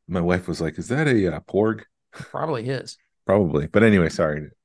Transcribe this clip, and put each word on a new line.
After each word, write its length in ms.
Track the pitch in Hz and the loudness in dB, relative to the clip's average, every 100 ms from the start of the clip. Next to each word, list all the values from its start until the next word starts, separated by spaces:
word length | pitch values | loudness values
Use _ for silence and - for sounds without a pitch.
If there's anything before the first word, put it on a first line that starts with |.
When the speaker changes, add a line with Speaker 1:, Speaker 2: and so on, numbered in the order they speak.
| - | -8
Speaker 1:
My 140 | 90 | -4
wife 260 | 87 90 90 | 0 -2 -2
was 140 | 80 | -6
like, 160 | 80 80 | -6 -6
"Is 100 | 82 | -6
that 220 | 131 151 | -2 0
a, 260 | 117 90 76 | 2 0 -4
uh, 40 | |
Porg?" 400 | - 92 110 107 - _ _ | -4 -2 0 -2 -10 _ _
Speaker 2:
Probably 560 | - 139 - 156 127 120 | -20 -14 -8 -6 -6 -6
is. 280 | 135 - - _ _ - | -8 -10 -20 _ _ 0
Speaker 1:
Probably. 420 | 101 87 73 78 | 2 2 0 0
But 160 | 104 | 4
anyway, 260 | 110 101 80 | 6 6 4
sorry. 400 | - 80 76 76 - | 0 -2 -2 -8 -16